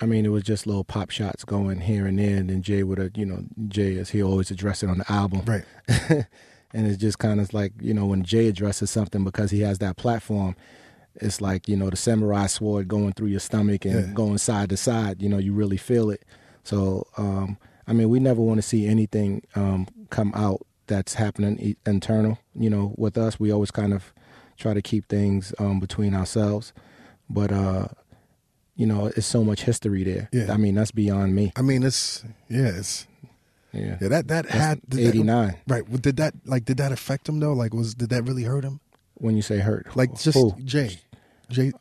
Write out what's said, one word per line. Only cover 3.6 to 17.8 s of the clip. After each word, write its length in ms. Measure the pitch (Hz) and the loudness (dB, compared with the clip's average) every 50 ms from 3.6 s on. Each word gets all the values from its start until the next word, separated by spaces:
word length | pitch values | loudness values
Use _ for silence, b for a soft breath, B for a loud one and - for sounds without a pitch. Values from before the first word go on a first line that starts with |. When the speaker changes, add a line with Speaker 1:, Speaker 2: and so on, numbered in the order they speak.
| 110 104 | -8 -4
Speaker 1:
Jay, 280 | 98 104 101 95 95 92 | -2 0 0 0 0 -2
as 120 | 92 - | -4 -2
he 120 | - 104 101 | 0 0 2
always 280 | 95 95 95 92 - | 2 2 2 2 0
addressed 320 | 98 90 101 104 98 - - | -4 -4 -4 -4 -2 -2 -2
it 80 | 98 | 0
on 80 | 92 90 | 0 0
the 120 | - - | 0 0
album. 320 | 104 101 101 101 92 98 95 | 0 0 2 0 0 -2 0
Speaker 2:
Right. 180 | 113 113 98 - - - - - - | 0 -2 -2 -4 -8 -16 -8 -2 0
Speaker 1:
<laughs> 380 | 117 - - - 165 147 110 b b b b b b b b b - | 0 2 2 2 2 2 0 b b b b b b b b b -4
And 120 | 110 110 104 | 0 0 0
it's 80 | 101 95 | 0 0
just 220 | 107 107 101 - | 0 0 0 0
kinda 260 | - 110 104 104 101 98 - | 0 0 2 2 0 0 -2
like, 200 | 104 101 95 104 110 | -2 -2 -2 -4 -6
you 140 | 113 113 110 | -4 -2 0
know, 100 | 104 101 | 0 2
when 180 | 98 98 95 92 | 2 0 0 0
Jay 240 | 87 104 113 113 113 | 2 2 4 4 4
addresses 420 | 101 87 104 101 98 - 104 98 | 2 0 -2 -2 -2 -2 -4 -2
something, 320 | - 113 104 95 - 104 98 | -2 -2 -2 -2 -2 -2 -2
because 300 | 95 - - 107 101 104 | -2 -2 -2 -2 0 2
he 80 | 101 | 2
has 180 | 104 101 98 90 | 2 2 0 0
that 180 | 104 95 92 | -2 -4 -4
platform, 600 | - - 123 117 110 - - 107 101 98 92 90 B B B B B B B B B B B _ | -2 -2 -2 -2 -2 -2 -4 -2 -2 -2 -2 -4 B B B B B B B B B B B _
it's 260 | - - 107 98 - | -8 -6 -6 -4 -4
like, 280 | 104 98 95 92 - - | -2 -2 -2 -2 -2 -2
you 80 | 104 | 0
know, 120 | 95 95 95 | 0 0 0
the 80 | 90 | -2
samurai 500 | 92 - 120 117 110 107 104 101 101 101 | -2 0 2 2 2 2 2 2 2 0
sword 420 | 95 - - 110 107 104 101 98 90 | 0 -2 -2 -2 -2 -2 -2 -2 -2
going 240 | 107 104 104 101 92 | 0 0 0 0 -2
through 160 | - 110 104 | -2 -2 -2
your 100 | 98 98 | -2 -4
stomach 460 | - - - 110 104 104 101 98 - | -4 -2 0 2 2 2 2 0 0
and 240 | 98 95 - 95 90 | 0 0 0 0 0
Speaker 2:
Yeah. 40 | 101 | -2
Speaker 1:
going 260 | 113 110 104 104 101 | -2 0 0 0 0
side 320 | - - 113 101 101 92 | 0 0 0 0 0 -2
to 60 | 98 | -2
side, 460 | 95 - 131 117 113 110 104 95 92 101 | -2 0 0 0 0 0 -2 -4 -4 -2
you 60 | 101 | 0
know, 100 | 101 98 | 0 0
you 140 | 98 98 101 | 0 0 0
really 240 | 104 107 101 98 | 0 0 0 -2
feel 340 | 95 - - 123 120 113 107 | -4 -2 0 2 2 2 2
it. 140 | 101 - b b b b b b b b - | -2 -4 b b b b b b b b -8
So, 420 | - 104 101 98 95 95 98 - - - | -2 0 0 0 0 0 -2 -6 -8 -6
um, 420 | - 104 101 95 95 98 95 101 b b b b b | -4 -2 -2 -2 -2 -2 -4 -6 b b b b b